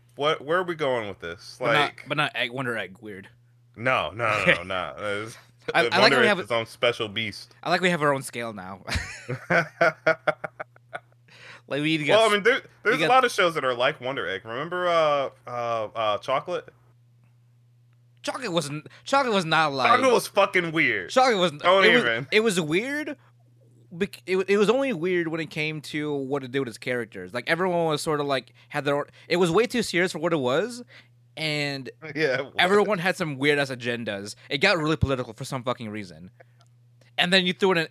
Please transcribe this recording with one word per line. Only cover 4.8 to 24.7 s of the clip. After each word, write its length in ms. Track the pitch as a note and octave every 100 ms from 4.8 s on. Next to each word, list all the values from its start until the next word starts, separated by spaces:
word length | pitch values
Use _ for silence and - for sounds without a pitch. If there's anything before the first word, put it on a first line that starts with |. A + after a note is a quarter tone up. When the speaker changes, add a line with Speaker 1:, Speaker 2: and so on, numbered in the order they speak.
| D#2+ C#2 G#2 G2+
Speaker 1:
It's, 140 | A2 - - _ -
Speaker 2:
I, 80 | D3+
I 20 |
like 80 | - F3
Speaker 1:
Wonder 140 | A3 B2+
Speaker 2:
how 40 |
we 0 |
Speaker 1:
Egg's 60 | G#3
Speaker 2:
have 100 | F#3
Speaker 1:
its 120 | -
own 140 | A#2 A2+
special 420 | - A#2+ A#2 A2
beast. 460 | G2+ A2 - - _
Speaker 2:
I 80 | C#3+
like 120 | F3
we 80 | F3+
have 100 | F3
our 120 | D3
own 100 | C3+
scale 300 | C3+ A#2+ A#2
now. 300 | G#2 F#2 G2 - - - - - B2+ -
<laughs> 0 |
Speaker 1:
<laughs> 160 | F3 D#3+ - E3+ - - D#3+ - - - - - _ _ - - _ _ - - - -
Speaker 2:
Like, 160 | C#3
we 60 | D3+
need 80 | D#3+
to 40 | D3
get 80 | G#3
Speaker 1:
Well, 60 |
I 20 | A3+
Speaker 2:
s-, 60 |
Speaker 1:
mean, 100 | G#3
there, 200 | G3 C4 - _
there's 160 | G3+ C4
Speaker 2:
we 60 |
Speaker 1:
a 20 | C4
Speaker 2:
get 40 |
Speaker 1:
lot 160 | B3+ B3
of 60 |
shows 220 | - F3+
that 100 | D#3
are 120 | C3 A#2+
like 260 | C3 D#3
Wonder 260 | B2 C3+ F2
Egg. 160 | F#2+
Remember, 440 | A2+ A#2+ E3 F3+ F3+
uh, 420 | E3+ D#3 C#3+ C3+ - -
uh, 420 | B2 A#2 A#2 G#2+ A2
uh, 220 | A2 G2+
Chocolate? 500 | - C3+ D3+ F3 - _ _ _ _ _ _ _ _ _ _ _ _ _ _ _
Speaker 2:
Chocolate 280 | C#4 C#4+ B3
wasn't, 360 | E3+ C#3+ D3+ - -
Chocolate 320 | - C#4 B3+ G3
was 100 | D#3+
not 260 | D#3+ D#3
like 200 | C#3 A#2+
Speaker 1:
Chocolate 200 | - C4
was 160 | A3 -
fucking 440 | - G3 F#3+ E3+
weird. 400 | D#3+ C#3 G#2+ E2+
Speaker 2:
Chocolate 260 | B3+ C4 G#3
was 140 | F3
Speaker 1:
Don't 340 | D3 F3 F#3+ F#3
Speaker 2:
it 80 |
was, 80 | E3
Speaker 1:
even. 260 | A#2+ A2+ C3+
Speaker 2:
it 80 | G#3
was 200 | A3+ F3+
weird. 580 | D3+ F3 B3+ D4 D4+ C#4+ _ _ _ _ _ _ _
Bec-, 320 | E3+ G3 - -
it, 240 | F#3 G3
it 80 | G3+
was 100 |
only 260 | G3